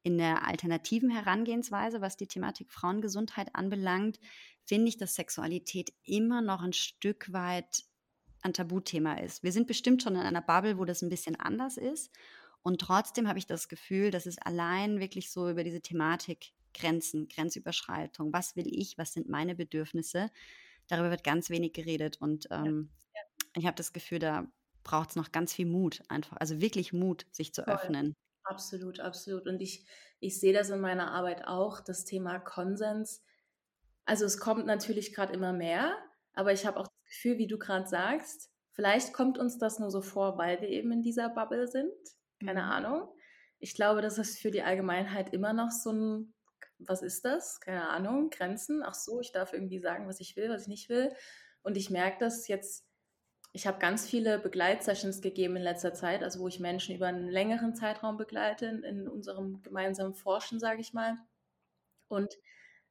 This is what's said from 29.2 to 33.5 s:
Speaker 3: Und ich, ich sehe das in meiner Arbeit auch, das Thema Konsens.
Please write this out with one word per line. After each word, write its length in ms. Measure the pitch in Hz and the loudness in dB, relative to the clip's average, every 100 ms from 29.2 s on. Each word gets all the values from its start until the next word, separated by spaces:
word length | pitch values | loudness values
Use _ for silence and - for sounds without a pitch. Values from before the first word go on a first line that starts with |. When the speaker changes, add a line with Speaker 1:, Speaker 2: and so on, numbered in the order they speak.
| - 190 185 | -6 -6 -4
Speaker 3:
Und 120 | 185 | -4
ich, 260 | 185 - - - - _ | -4 -8 -16 -20 -20 _
ich 200 | 190 190 | -6 4
sehe 120 | 190 | 6
das 180 | 202 196 | 6 4
in 100 | 196 | 0
meiner 300 | 190 185 170 | 0 0 0
Arbeit 340 | 175 180 175 - | -2 -2 -2 -2
auch, 340 | 185 208 - | 0 0 -2
das 240 | - 180 | -8 -8
Thema 340 | - 190 180 180 | -4 -4 -4 -6
Konsens. 840 | 180 - 185 202 214 214 214 - _ _ _ | -6 -4 -2 0 0 -2 -4 -8 _ _ _